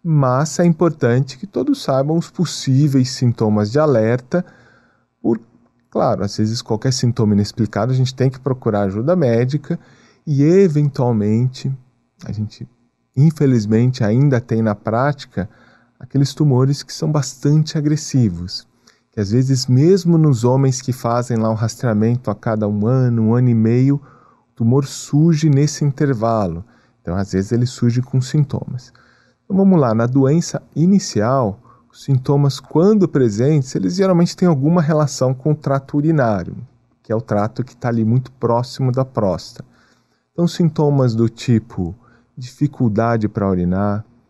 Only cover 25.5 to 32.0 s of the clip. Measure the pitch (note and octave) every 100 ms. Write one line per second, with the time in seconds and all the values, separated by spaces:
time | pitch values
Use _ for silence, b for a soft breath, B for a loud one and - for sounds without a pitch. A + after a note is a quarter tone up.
25.5 | C#3 D3 - D3 - D3 A#2 A2+ A2+ F#2+
26.5 | E2 - b b _ - F#2 G2 F#2 G2
27.5 | A#2 B2 - B2 A#2+ B2 C3+ B2+ D3+ C#3
28.5 | - - B2 - b b b b b _
29.5 | F#3+ G3 F3+ B2+ A2 A#2+ C3+ C3+ D#3+ -
30.5 | - _ - F3 G3 - - A2 C3+ A2
31.5 | G2+ b b b -